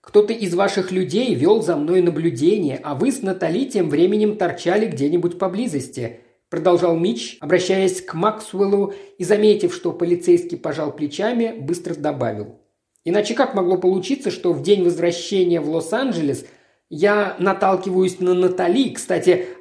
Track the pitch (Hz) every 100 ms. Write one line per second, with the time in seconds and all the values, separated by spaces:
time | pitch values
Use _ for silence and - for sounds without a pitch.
0 | - 208 208 233 202 170 196 196 185 185
1 | 185 180 254 147 151 226 165 160 151 185
2 | 175 151 165 127 151 214 156 135 151 139
3 | 233 - 190 185 165 180 269 208 165 143
4 | 180 214 214 202 175 - 170 196 220 135
5 | 143 170 170 170 190 190 240 147 123 -
6 | 117 - _ _ _ 165 180 175 175 165
7 | 175 233 - - 147 180 180 190 190 175
8 | - 160 202 214 - 185 196 202 196 -
9 | - _ 180 208 214 202 180 - 175 -
10 | 175 170 170 175 - 165 160 143 151 -
11 | 147 - 208 240 226 226 135 175 - 156
12 | 147 139 120 107 104 - _ _ _ _
13 | - 196 208 233 262 202 175 185 185 190
14 | - 269 208 - 180 156 147 202 175 160
15 | 170 165 - 196 175 170 147 165 160 220
16 | 269 175 147 123 - - _ _ _ 156
17 | 190 208 202 - 185 190 190 190 190 185
18 | 185 180 180 180 180 180 175 214 247 -
19 | - 180 180 175 - -